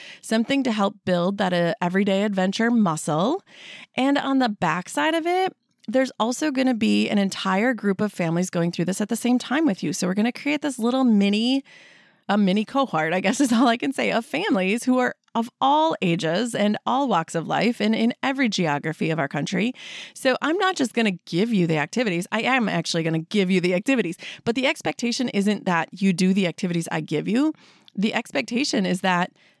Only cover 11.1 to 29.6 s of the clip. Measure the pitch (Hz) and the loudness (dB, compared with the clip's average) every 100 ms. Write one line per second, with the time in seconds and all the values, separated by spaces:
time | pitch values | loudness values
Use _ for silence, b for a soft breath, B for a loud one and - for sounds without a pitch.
11.1 | 208 202 208 233 269 - B B B B | 4 4 2 2 0 -2 B B B B
12.1 | B B 202 196 196 220 269 269 160 156 | B B 2 2 2 0 0 0 0 0
13.1 | 180 - 254 269 226 262 233 294 269 220 | 0 0 2 2 4 4 2 -2 -2 0
14.1 | 202 233 277 415 233 185 226 262 254 247 | -2 -2 -4 0 0 2 0 2 2 0
15.1 | - _ 220 233 - 269 302 320 - 180 | -4 _ -4 -4 -2 2 4 2 0 0
16.1 | 170 160 170 240 226 208 214 - 247 285 | 0 0 0 -2 0 0 0 0 0 2
17.1 | 180 160 170 156 147 196 240 214 220 226 | 0 -2 -4 -2 0 0 0 0 2 0
18.1 | - 262 269 254 196 170 147 160 151 156 | 0 -2 0 0 0 0 0 -4 -4 -2
19.1 | 160 139 151 147 - 233 254 B B B | -2 -2 -4 -4 -2 -2 -4 B B B
20.1 | B 262 247 269 349 381 370 262 - 220 | B 0 0 0 0 0 0 -2 0 0
21.1 | 180 - 170 226 214 170 160 147 - 240 | -2 -4 -2 0 2 2 0 -2 -2 -2
22.1 | 170 180 220 233 262 202 175 160 170 160 | -2 -4 -4 0 0 0 -2 -2 -2 -2
23.1 | 160 160 208 185 185 175 180 - 262 180 | -2 -2 0 2 2 2 0 0 0 0
24.1 | 175 B B - 233 262 320 330 - 240 | -6 B B -4 -2 -2 -2 -4 -4 -4
25.1 | 233 247 202 196 202 - 175 - 190 196 | -2 -2 0 0 0 0 -2 -2 -2 0
26.1 | 175 185 190 180 - 185 170 165 165 151 | 2 2 2 0 -2 -4 -2 -4 -4 -4
27.1 | 147 160 220 311 311 B B B - 202 | -4 0 0 0 -2 B B B -4 -2
28.1 | - - - 240 233 285 269 185 180 190 | -2 -4 -6 -4 -2 -2 0 0 0 0
29.1 | 180 180 _ b b | 0 -2 _ b b